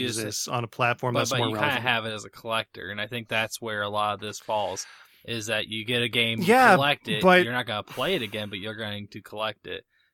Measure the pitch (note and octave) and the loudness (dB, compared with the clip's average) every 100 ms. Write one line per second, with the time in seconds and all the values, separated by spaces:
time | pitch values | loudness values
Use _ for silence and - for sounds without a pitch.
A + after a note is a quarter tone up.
0 | B2+ A2+ G#2+ - - B2 A#2 - A#2+ A#2+ | 0 -2 -4 -4 -4 -4 -4 0 0 2
1 | B2+ A#2+ A#2+ B2+ A2+ A2 D3 B2+ A#2+ A#2 | 0 0 2 0 0 2 0 2 0 0
2 | A2 G#2+ G#2 - A2+ A2 A2 G2+ F2+ G#2 | -2 -6 -10 -12 -4 -2 -4 -10 -10 -8
3 | G#2+ A#2+ A2 A2+ A2 - A#2 G#2+ G#2 G#2 | -6 -8 -2 -2 -2 -4 -6 -4 -2 0
4 | G#2 G#2 G#2+ G2+ - G#2+ F#2+ F#2+ - - | 0 -2 -6 -10 -4 -2 -2 -4 -10 -16
5 | - _ - A#2 A2 G#2+ F#2+ A2 G#2+ B2 | -20 _ -8 -6 -2 -4 -2 -6 -2 -2
6 | A#2+ A2+ A#2 A2+ E3+ B3 B3 F3+ C#3 C#3+ | 0 2 2 2 4 6 8 6 4 0
7 | - G#2+ F#3 F3+ E3+ B2 A#2 G#2+ G2 - | -2 4 8 8 6 0 -2 -4 -6 -4
8 | C#3 F#3+ A2 G#2+ G#2 G2+ G#2 G#2+ G#2+ G#2 | -2 -2 -2 -4 -6 -6 -8 -6 -6 -8
9 | G2+ A2+ - G#2+ A2 G#2+ - F2 - _ | -10 -14 -12 -6 -4 -6 -10 -12 -12 _
10 | _ | _